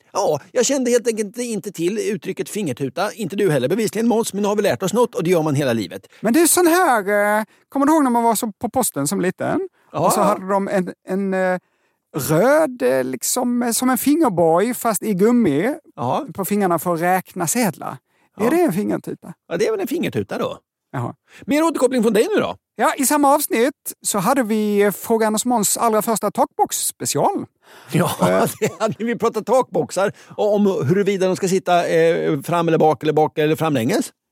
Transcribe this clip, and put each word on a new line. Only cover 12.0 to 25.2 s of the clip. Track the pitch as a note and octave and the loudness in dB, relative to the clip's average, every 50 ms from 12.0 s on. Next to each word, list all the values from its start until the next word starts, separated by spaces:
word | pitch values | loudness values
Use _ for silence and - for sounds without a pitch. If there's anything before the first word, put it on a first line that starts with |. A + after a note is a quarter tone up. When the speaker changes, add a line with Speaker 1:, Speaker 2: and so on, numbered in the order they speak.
| _ _ - | _ _ -8
Speaker 2:
röd, | D#3+ B2+ - D#3 D#3+ G#3+ C4 D4 D#4 D#4+ C4+ B3 A#3+ | -6 -2 0 2 2 4 4 4 2 2 0 -2 -2
eh, | C4 B3 C4 C4 B3+ | 0 0 0 0 0
liksom, | C4 C4 A#3+ - - - B3 B3+ B3 A#3+ A#3+ B3 | -2 -4 -6 -6 -4 -2 -2 -2 0 0 0 -2
eh, | A#3+ | -2
som | A3+ - B3+ B3+ | -2 0 0 0
en | B3+ | 0
fingerborg | - - C4+ D4 E4 D#4+ A#3+ F3+ E3+ E3+ D#3+ E3 F3 G#3 B3 B3 | 0 2 2 2 2 2 2 2 2 2 4 4 2 2 0 -2
fast | - - A#3 G3+ - - | -2 -2 -2 -2 -2 -2
i | A3 G3+ | -2 0
gummi | E3+ G3+ A#3 B3 A#3+ A3+ D#3 C#3 C#3+ F#3+ C4 D4+ E4 - _ _ | 2 2 4 4 4 2 2 2 0 0 -2 -2 -6 -10 _ _
Speaker 1:
Ja. | - A#2 B2+ D#3 A3+ D#4 A3+ D#3+ | -6 -4 -4 -2 -4 -6 -6 -8
Speaker 2:
på | G3 F3+ | -8 -4
fingrarna | - G3+ G#3 G3+ F3+ E3+ D3+ | -2 -2 0 0 0 0 -2
för | - F3+ F3 | -2 -2 -2
att | D#3 | 0
räkna | E3+ F3+ F#3 F#3+ - - - F#3 F3 | 0 0 0 0 -2 -6 -8 -6 -4
sedlar. | D#3 - - - F3+ - - - G#2 - - _ _ _ _ _ _ _ | -2 0 0 0 0 -2 -4 -8 -12 -12 -14 _ _ _ _ _ _ _
Speaker 1:
Ja. | F#3+ G#3 | -2 0
Speaker 2:
Är | B3 | 0
det | D#4+ F4 | 2 2
en | F4 C#4 D#3 | 2 2 0
fingertuta? | G3+ G3+ G#3 F#3 - - - - - - F#3 E3+ _ _ | 0 -2 -2 -4 -4 -6 -10 -12 -12 -14 -16 -18 _ _
Speaker 1:
Ja, | - E3+ | -8 -4
det | F3 A#3 | -2 0
är | A4 | 0
väl | A4 G4 | -2 -2
en | F#4+ | -4
fingertuta | - D4 F4 G#3+ C#3 G#2+ A#2 F#2+ - F#3 | -4 -4 -4 -4 -4 -4 -4 -6 -6 -6
då. | B3+ - F2+ F2 - _ _ _ _ _ _ - | -6 -6 -8 -8 -12 _ _ _ _ _ _ -10
Speaker 2:
Jaha. | C3 A#2+ B2 - _ _ _ - - - | -8 -8 -8 -10 _ _ _ -20 -12 -4
Speaker 1:
Mer | - C#4 D4+ D#4+ | 0 2 2 2
återkoppling | E4 D4 - C4 B3 C4 B3+ G3+ | 2 2 2 0 2 2 2 2
från | A#3 G3+ | 2 2
dig | G#3+ C4+ G4+ G#4+ | 2 2 2 0
nu | C#4 | -2
då? | - - F#2 - _ _ _ | -2 -2 -6 -10 _ _ _
Speaker 2:
Ja, | - A#3+ D#4 - | 0 0 0 0
i | - C4+ | 0 0
samma | - D4 D4 C#4+ C4+ C#4+ | 0 2 4 4 4 4
avsnitt | D#4 D4 - - A3+ A#3+ D4+ - _ - - - _ | 2 0 0 0 0 0 0 -2 _ -12 -16 -14 _
så | - - - G3+ | -6 -4 -2 0
hade | E3+ A3+ C#4 C4+ A#3 | 0 2 2 2 0
vi, | G3+ A3 G#3+ G#3+ G#3 G#3 G3+ | 0 0 0 0 2 2 2
eh, | G3+ G#3 | 2 2
Fråga | F#3+ - - - A3+ A3 | 0 -2 -2 -2 0 0